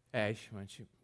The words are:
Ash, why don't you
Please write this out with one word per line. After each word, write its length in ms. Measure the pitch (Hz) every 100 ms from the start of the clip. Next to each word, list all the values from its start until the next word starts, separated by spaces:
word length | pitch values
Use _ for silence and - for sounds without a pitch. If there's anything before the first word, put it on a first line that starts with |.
| _
Ash, 380 | 127 104 107 -
why 80 | 107
don't 200 | 98 -
you 80 | 101 _